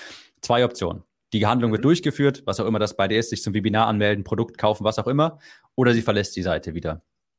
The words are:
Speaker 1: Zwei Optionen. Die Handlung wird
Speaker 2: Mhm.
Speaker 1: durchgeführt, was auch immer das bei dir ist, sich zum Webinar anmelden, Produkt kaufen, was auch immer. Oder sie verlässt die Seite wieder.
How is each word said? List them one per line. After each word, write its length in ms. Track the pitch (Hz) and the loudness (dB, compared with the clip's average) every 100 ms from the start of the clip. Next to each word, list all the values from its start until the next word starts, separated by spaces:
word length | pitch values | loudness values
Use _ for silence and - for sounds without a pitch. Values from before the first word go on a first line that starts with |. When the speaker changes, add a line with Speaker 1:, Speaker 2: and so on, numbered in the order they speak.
| - - - _ | -18 -20 -20 _
Speaker 1:
Zwei 240 | - 120 123 | 0 2 2
Optionen. 380 | - 85 90 - _ _ | 0 -6 -6 -14 _ _
Die 140 | 107 104 | 0 2
Handlung 240 | 123 117 | 2 2
wird 100 | 107 | 2
Speaker 2:
Mhm. 20 | |
Speaker 1:
durchgeführt, 600 | 127 175 156 - 139 139 - | 2 2 0 0 0 0 -4
was 140 | 98 | -4
auch 60 | 104 | -2
immer 140 | 107 | 0
das 160 | 104 - | -2 0
bei 100 | 98 | 0
dir 100 | 107 | 0
ist, 120 | 113 | -2
sich 120 | 107 | -4
zum 120 | - | -4
Webinar 340 | 101 101 107 110 | -2 0 2 2
anmelden, 360 | 107 104 104 | 2 0 0
Produkt 340 | 98 104 113 - | -2 -4 -4 0
kaufen, 260 | 107 104 | 0 0
was 160 | 104 110 | -2 -2
auch 80 | 107 | 0
immer. 320 | 143 156 - - - _ - | 0 0 -2 -18 -20 _ 2
Oder 180 | 123 | 4
sie 80 | 117 | 4
verlässt 340 | 113 101 98 - | 2 0 -2 -4
die 80 | |
Seite 300 | 90 78 - 82 | -2 -2 -4 -6
wieder. 260 | 80 82 - _ _ | -6 -8 -12 _ _